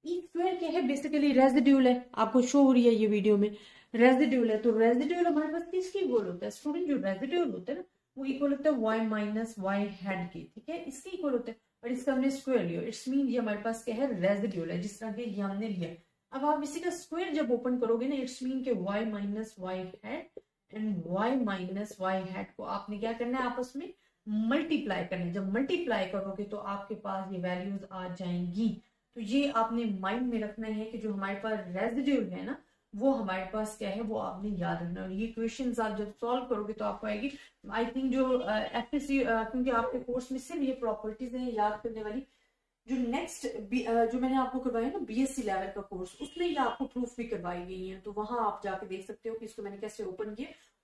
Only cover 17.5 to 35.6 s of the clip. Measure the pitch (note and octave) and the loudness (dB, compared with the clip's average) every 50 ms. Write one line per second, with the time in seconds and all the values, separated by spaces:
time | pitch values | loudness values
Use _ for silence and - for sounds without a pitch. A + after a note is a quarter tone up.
17.5 | B3 A#3 - B3+ B3 A#3 A#3 A3 A3+ A3+ B3 C#4 C#4+ C4+ B3+ - - - B3+ B3+ | 0 0 2 0 0 2 2 2 2 2 2 0 0 -2 -2 -4 -6 -6 -4 -4
18.5 | C4 C4 B3+ C4 A#3 F#3+ F3+ G3 G3+ G#3+ A3+ A3 G#3 G3+ G3+ G3+ G#3 G#3+ A3+ A3 | -2 -2 0 0 -2 0 0 -2 -2 -2 -2 -2 -2 -4 -4 -4 -4 -4 -6 -8
19.5 | - G3 F#3 F#3 F#3 F#3 F#3 F#3 F#3 - - G#3+ B3+ E4 D#4+ - _ - _ _ | -10 -10 -6 -6 -4 -4 -6 -8 -12 -14 -10 -8 -8 -8 -10 -12 _ -20 _ _
20.5 | _ _ _ _ - G#3+ G#3+ G#3+ G3+ F3 D#3+ E3 F3 G3 G#3+ B3 C4+ C4 A#3+ G#3 | _ _ _ _ -8 -4 -2 -2 -2 -2 -2 -2 0 0 2 2 2 2 0 0
21.5 | G3 F#3 F3+ F3+ F#3+ G3+ G#3 G#3 - - F#3 F#3 F#3+ F#3+ F#3+ F#3 F#3 G3 F#3+ - | -2 -2 -4 -6 -6 -6 -6 -8 -6 -4 -2 0 0 0 -2 -4 -8 -8 -10 -10
22.5 | _ - - - G3 G3+ - - G#3 G3+ G#3+ A3+ A3+ A#3 A#3+ A#3+ B3+ C4 B3+ B3 | _ -12 -8 -6 -6 -6 -6 -8 -8 -4 -4 -4 -2 -2 -2 -2 0 0 0 0
23.5 | B3 B3+ B3 - - C#4 E4+ - - _ _ _ _ _ _ G#3+ G#3+ G#3+ A3 A3+ | 0 -2 -6 -4 -6 -10 -10 -10 -12 _ _ _ _ _ _ -4 -2 0 2 2
24.5 | C4+ D#4 D#4+ E4 D#4 - - G#3 F#3 F3+ F3 - F#3 F3 F3 F3 F3 G3 F#3+ F#3+ | 2 2 2 2 0 0 0 -2 -2 -2 -2 -2 -4 -4 -4 -2 -2 -2 -2 0
25.5 | G3 B3 C#4 - F4+ E4+ F4 B3+ A3 G3 F#3+ F#3+ G3+ G3 F#3+ G3 F#3+ - G3+ - | 0 0 2 2 0 0 0 0 0 0 0 -2 -2 -4 -4 -4 -4 -6 -6 -6
26.5 | G#3 G3+ - G3 G3 G3 G3 - A3 G#3 - G3 F#3+ F#3+ F#3+ F#3+ G3 F3 F3 F3+ | -6 -8 -6 -6 -6 -6 -6 -8 -10 -8 -6 -6 -4 -4 -4 -6 -6 -4 -2 -2
27.5 | F3+ F3+ F#3 G3+ G3 F#3+ - - F#3+ F#3 F3+ F3+ F3 - F#3 F3 F3 F3 F3+ F3 | -2 -2 -4 -4 -6 -6 -8 -8 -10 -8 -8 -8 -6 -6 -4 -2 -2 -2 -2 -2
28.5 | F3 G3+ A#3 G#3+ - - _ _ _ _ _ _ _ A#3+ A3 G3 A#3+ C#4 C#4+ C#4 | 0 0 0 0 0 -2 _ _ _ _ _ _ _ -10 -4 0 2 2 2 2
29.5 | - A3+ A3+ A3+ A#3 A#3 A#3 G#3+ G3 F#3 F#3 F#3+ G#3+ B3 B3+ B3 A#3 A3 G#3+ G#3 | 2 2 2 2 0 0 0 0 -2 -2 -2 -2 -2 0 0 0 0 -2 -2 -4
30.5 | - - A3 G#3+ G#3+ G#3+ A3 A3 A#3+ G#3 G3+ G#3+ G3+ G3 G3 G3 G3+ G3+ - A3 | -6 -6 -6 -4 -4 -4 -4 -6 -8 -6 -4 -4 -4 -2 -4 -4 -4 -4 -2 -4
31.5 | G#3+ G3 F#3 F3+ F3 F#3+ G#3+ A#3 A3+ C4+ C4 C#4+ C#4 A#3+ G#3 F3+ F3+ F#3 F3+ G#3+ | -4 -4 -4 -6 -4 -2 -2 0 0 0 2 2 2 2 2 -2 -6 -8 -6 -8
32.5 | C#4+ - _ _ _ _ _ _ - G3+ A#3 C#4 C4 A3+ G#3 G3 F#3 F#3+ F#3+ - | -8 -10 _ _ _ _ _ _ -6 2 4 4 4 4 0 -2 -2 -2 -4 -4
33.5 | - G#3+ G#3+ G#3+ - - G#3+ G3 F#3+ A3 A3+ G#3 A3 G#3+ A3 - F#3 F#3+ G3+ G#3+ | -2 -2 -2 -4 -4 -6 -6 -4 -4 -4 -4 -4 -4 -4 -4 -4 -6 -6 -4 -4
34.5 | G3+ F3 F3 E3+ E3+ E3+ F3 F3 F3+ F#3+ F#3+ F#3 F#3 G3 A3+ A3+ - A3+ A3+ A3+ | -2 -2 -2 -2 -2 -2 -4 -6 -6 -6 -6 -6 -4 -4 -4 -4 -2 -4 -4 -4
35.5 | - - | -2 -2